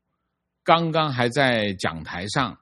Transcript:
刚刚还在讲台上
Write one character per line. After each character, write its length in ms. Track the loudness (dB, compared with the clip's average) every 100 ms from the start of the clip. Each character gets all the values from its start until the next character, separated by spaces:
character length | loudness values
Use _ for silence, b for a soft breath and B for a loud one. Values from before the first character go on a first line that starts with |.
| _ _ _ _ _ _
刚 260 | 4 4 4
刚 200 | 0 0
还 160 | 0 0
在 460 | 2 2 2 0
讲 280 | -2 -4 -6
台 220 | -10 -10 -4
上 300 | -2 -4 -6